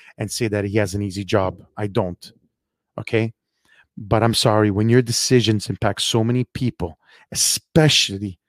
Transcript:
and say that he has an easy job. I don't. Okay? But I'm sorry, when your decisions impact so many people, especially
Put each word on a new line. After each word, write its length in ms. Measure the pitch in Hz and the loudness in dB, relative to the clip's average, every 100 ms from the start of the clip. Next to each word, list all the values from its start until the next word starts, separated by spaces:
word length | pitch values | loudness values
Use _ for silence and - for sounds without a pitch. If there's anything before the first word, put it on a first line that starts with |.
| - - | -20 -10
and 140 | 107 | -8
say 160 | - 113 | -4 -4
that 180 | 104 | -2
he 140 | 101 107 | -2 -2
has 160 | 101 | -2
an 80 | 101 | -2
easy 220 | 101 92 | -6 -6
job. 360 | 95 107 92 90 - - | -2 0 0 -4 -14 -8
I 120 | 104 | -6
don't. 440 | 95 92 87 - _ _ _ _ _ _ - | -2 -4 -6 -16 _ _ _ _ _ _ -14
Okay? 340 | 113 113 113 - _ _ _ _ _ - | -4 -2 -2 -6 _ _ _ _ _ -12
But 220 | 101 110 | 0 2
I'm 120 | 117 | 2
sorry, 360 | 110 127 107 107 | 2 2 4 4
when 180 | 98 113 | 2 4
your 140 | 123 | 4
decisions 680 | 120 117 - 127 107 107 - | 2 0 2 2 4 0 -2
impact 340 | 92 107 98 | -4 -2 -2
so 200 | - 117 | -2 0
many 220 | 113 123 | 0 0
people, 560 | 123 - 123 - 87 - _ _ - | -2 -4 -4 -4 -8 -10 _ _ -12
especially 1040 | - - - _ 160 156 - - 98 101 87 | -4 -2 -2 _ 4 4 4 0 -4 -8 -10